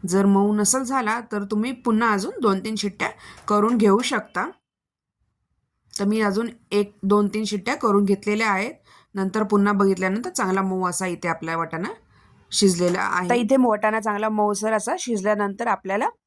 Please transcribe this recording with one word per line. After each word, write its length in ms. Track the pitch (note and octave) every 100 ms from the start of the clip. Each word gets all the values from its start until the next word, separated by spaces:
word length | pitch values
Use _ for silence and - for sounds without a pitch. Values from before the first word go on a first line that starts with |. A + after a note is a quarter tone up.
| F#3
जर 200 | F#3+ G3
मऊ 280 | G3 G3+
नसेल 280 | G#3+ G3+ B3+
झाला 380 | B3 C4+ A#3 A#3 A#3+
तर 120 | G#3
तुम्ही 280 | G3+ G#3+ A#3
पुन्हा 380 | B3+ - A3 A#3
अजून 280 | A3 A3+ A#4+
दोन 200 | A#3 F#3+
तीन 140 | G3
शिट्ट्या 340 | A3 G3+ - D#3+ - - - -
करून 280 | G#3 G#3+ A#3+
घेऊ 220 | G#3 G3+
शकता. 480 | A#3+ B3 - C4 D4 - _ _ _ _ _ _ _ _ _ _ _ _ _
तर 120 | -
मी 160 | G3 A3
अजून 280 | G#3+ G3 A#3 - _
एक 240 | G3+ G3+ _
दोन 260 | G3 G#3 G#3
तीन 160 | G#3
शिट्ट्या 300 | G#3+ G#3 F3+
करून 300 | C4+ A#3 G3+
घेतलेल्या 460 | G3+ G3+ G#3 G#3 A3
आहेत. 240 | F#3+ A3 E4 _ - _
नंतर 280 | G3 F#3+ G#3+
पुन्हा 300 | G3+ G#3 G3+
बघितल्यानंतर 580 | G3+ G3 F#3 F#3 G3+ D4+
चांगला 320 | F4+ G3+ F#3+
मऊ 240 | F#3+ F#3 F3+
असा 180 | F3 F#3
इथे 220 | E3+ F3
आपला 280 | E3 E3 E3
वाटाणा 320 | E3 D#3+ G#3 A4 _ _ _ _ _
शिजलेला 480 | - G3+ F3 F3 F3+
आहे. 260 | G3 F3+ F3+
आता 80 |
इथे 220 | A#3+ B3 C4+
वाटाणा 420 | B3 G#3+ G#3+ A3
चांगला 280 | A3 G#3 A3
मऊसर 440 | G#3+ G#3 G3+ G#3+
असा 220 | A3 G#3+ F4
शिजल्यानंतर 680 | B3+ A3 F#3+ G#3 G3+ G3 A#3
आपल्याला 420 | G3 F#3+ G3 D#4+ A#4+